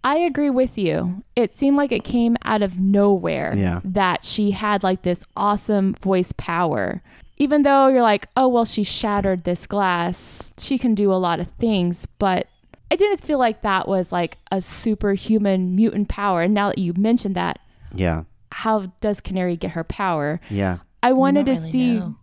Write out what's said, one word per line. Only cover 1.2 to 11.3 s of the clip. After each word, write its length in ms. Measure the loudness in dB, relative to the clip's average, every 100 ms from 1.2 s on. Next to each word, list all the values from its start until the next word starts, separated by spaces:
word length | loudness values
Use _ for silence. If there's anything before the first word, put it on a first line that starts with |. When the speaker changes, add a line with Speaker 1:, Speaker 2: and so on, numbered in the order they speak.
| -6
Speaker 1:
It 160 | -2 -2
seemed 260 | 0 2 2
like 140 | 2
it 140 | -2
came 320 | -2 0 2 0
out 180 | 0 0
of 160 | 0 0
nowhere 720 | 2 4 4 4 0 -2 -2 0
Speaker 2:
Yeah. 240 | 0 -2
Speaker 1:
that 400 | -2 0 0 0
she 280 | -4 -2 0
had, 320 | 0 -2 0
like, 180 | 0 0
this 220 | -2 -4 -6 -4
awesome 580 | -2 0 0 0 0 -2
voice 300 | 0 0 0
power. 720 | -6 -6 -2 0 -2 -4 -6 -12 -20 -20 _
Even 260 | 0 4
though 260 | 4 6 6
you're 120 | 6
like, 260 | 4 2 0 2
"Oh, 100 | 2
well, 160 | 2
she 200 | 0 -2
shattered 580 | -4 -4 -2 0 0 -2
this 240 | -2 -4 -4
glass. 880 | -2 0 0 -2 -4 -8 -10 -12 -14
She 200 | -4 -2
can 160 | 0
do 180 | 2 2
a 40 | 2
lot 240 | 0